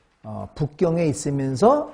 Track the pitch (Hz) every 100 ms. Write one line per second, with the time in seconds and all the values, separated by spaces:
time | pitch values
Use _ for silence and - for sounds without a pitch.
0 | _ _ 110 104 98 - 147 - 175 170
1 | 160 127 151 139 135 131 220 294 -